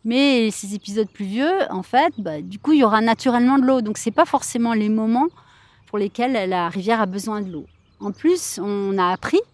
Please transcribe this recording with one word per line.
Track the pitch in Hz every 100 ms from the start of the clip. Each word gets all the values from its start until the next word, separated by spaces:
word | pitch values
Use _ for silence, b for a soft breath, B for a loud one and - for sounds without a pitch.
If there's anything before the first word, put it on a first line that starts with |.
Mais | 220 247 277 254 220
ces | - 196 208
épisodes | - 208 214
pluvieux, | - 196 214 294 381 -
en | 190
fait, | 180 208 320 226
bah, | 185 151
du | 185 202
coup, | -
il | 302
y |
aura | 226 220
naturellement | 226 220 262 240 247 277
de |
l'eau. | 254 262
Donc, | 214 214
c'est | 226
pas | 214
forcément | 339 269 - 240 233
les | 226 214
moments | 220 220 233 320 b b b b b _
pour | 208
lesquels | 202 220 247 247 185
la | 185 170
rivière | 185 190 226
a | 202
besoin | 196 208 214
de | 190
l'eau. | 160 - _ _ _
En | 208
plus, | 202 320 359 - -
on | 196 202 196 196
a | 180
appris | 185 - 370 480